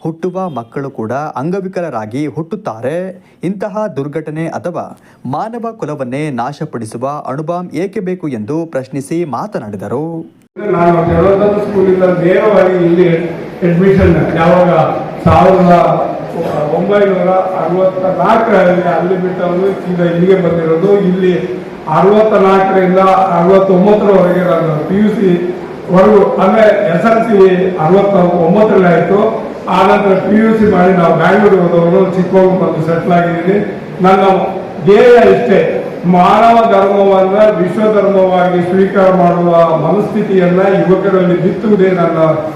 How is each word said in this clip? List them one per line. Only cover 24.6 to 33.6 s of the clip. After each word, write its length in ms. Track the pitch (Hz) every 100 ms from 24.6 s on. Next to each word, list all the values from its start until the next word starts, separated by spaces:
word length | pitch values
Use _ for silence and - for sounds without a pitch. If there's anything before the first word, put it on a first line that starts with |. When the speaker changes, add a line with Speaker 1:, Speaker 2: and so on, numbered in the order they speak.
| 160 151 -
Speaker 2:
ಪಿ 60 |
ಯು 140 | 190 214
ಸಿ 480 | 220 190 175 - - - - -
ವರೆಗೂ, 520 | 175 208 214 180 -
ಅಂದ್ರೆ 200 | 190 220
ಎಸ್ 440 | 214 196 202 170 226
ಎಲ್ 180 | 226
ಸಿ 520 | 233 202 190 180 185 -
ಅರವತ್ತ 580 | 160 190 202 190 175
ಒಂಬತ್ತರಲ್ಲಿ 520 | 175 165 202 214 190 180
ಆಯ್ತು. 640 | 165 - 202 220 226 - - -
ಆ 140 | 185
ನಂತರ 320 | 196 202 196 185 -
ಪಿ 60 | 214
ಯು 220 | 220 220
ಸಿ 60 |
ಮಾಡಿ 280 | 208 180 180
ನಾವು 220 | 180 170
ಬ್ಯಾಂಗ್ಳೂರಿಗೆ 480 | 160 170 208 208 190
ಹೋದವನು, 520 | 175 170 170 185 185
ಚಿಕ್ಕಮಗಳೂರು 420 | 185 - 190 185 -
ಬಂದು 300 | 160 156 160
ಸೆಟ್ಲ್ 260 | 170 160
ಆಗಿದ್ದೀನಿ. 680 | 175 170 165 185 202